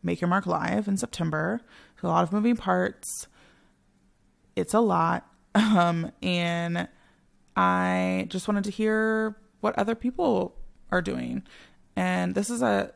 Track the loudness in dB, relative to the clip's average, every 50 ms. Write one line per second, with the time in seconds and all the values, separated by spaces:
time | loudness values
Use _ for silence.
0 | -4 -4 -2 0 0 0 0 0 0 0 -2 -2 0 0 -2 -2 0 0 -2 -2
1 | -4 -6 -4 -4 -2 -2 -2 -2 -2 -2 -2 -4 -6 -10 -18 -20 -20 -20 _ -6
2 | -4 0 2 2 2 2 0 0 2 2 0 0 0 0 0 2 0 0 -4 -6
3 | -8 -8 -6 -6 -8 -12 _ _ -20 -20 _ _ _ _ _ _ _ _ _ _
4 | _ _ _ _ _ _ _ _ _ _ _ -4 -2 0 2 2 4 4 4 2
5 | 2 2 0 -2 -4 -8 _ _ _ _ 2 2 4 4 6 4 4 4 2 0
6 | -2 -6 -8 _ -4 -2 -2 0 0 -2 -2 -2 -2 -2 -2 -4 -4 -6 -10 -18
7 | _ _ _ _ _ _ _ _ _ _ _ 2 2 2 4 2 2 2 2 0
8 | 0 0 0 -2 -2 -4 -6 -6 -2 -2 0 0 -2 -2 -2 -2 0 0 2 2
9 | 2 0 0 0 -2 -2 -6 -8 -16 _ _ _ -4 -2 0 0 0 -2 -2 -2
10 | -4 -4 -2 0 0 2 2 2 0 -2 -6 -10 -14 -16 -16 -20 -8 -2 -2 -2
11 | 0 -2 -4 -4 -4 -6 -6 -8 -8 -12 -16 -20 -20 -20 -20 -20 -20 _ _ -2
12 | 0 0 0 0 0 0 0 -2 -2 -2 -2 0 0 2 2 2 0 -2 -6